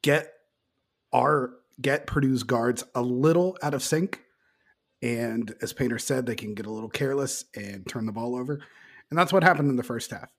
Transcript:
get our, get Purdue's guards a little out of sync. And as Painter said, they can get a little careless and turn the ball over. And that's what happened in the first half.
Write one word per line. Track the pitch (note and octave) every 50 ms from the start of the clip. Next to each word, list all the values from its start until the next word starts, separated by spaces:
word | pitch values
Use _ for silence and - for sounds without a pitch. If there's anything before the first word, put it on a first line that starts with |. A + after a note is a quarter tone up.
get | - D3 C#3+ D#3+ D#3 - - _ _ _ _ _ _ _ _ _ _ _ _ _ _ _
our, | - B2 B2 D3 D3+ C#3+ B2+ B2 - - _ _ _ -
get | B2+ C#3 C#3 C#3+ -
Purdue's | - - D3+ C3+ C3 C3 A#2+ G#2
guards | - C3 A#2 A#2 A#2+ A#2 - - _ _
a | B2+
little | A#2+ B2 B2 B2 C#3 D#3 E3 F3 F3+ F#3 F#3 -
out | - D3+ C#3+
of | C3
sync. | - - D#3+ D#3+ F3+ F#3+ - - _ _ _ _ _ _ _ _ _ _ _ _ _ _ _ _
And | - A#2+ A#2 A#2 A#2 A#2 A2+ A#2 A2+ G#2 A2+ _
as | - A2
Painter | - - C3 A#2+ A#2 A2+
said, | - - C#3 C3 B2
they | A#2+ A2+
can | - A#2+ G#2+ G#2+
get | G#2 G#2
a | G#2
little | A2 A2 A2 G#2+
careless | - - C#3+ C3+ C#3 C#3+ C#3 C3 - - - _ -
and | - G2+ G#2 G2 G2 F#2 -
turn | - A#2+ A2
the | A2
ball | G2+ A2+ A#2 B2 B2
over. | B2 B2+ C#3 D3 C#3 - - _ - - - - - - _
And | D3+ E3+
that's | F3+ -
what | F#3+ F#3+
happened | E3 F#3 E3+ D3+ C#3+ C#3+
in | C3
the | B2
first | A#2+ - A#2 A2+ - -
half. | A2 - - - _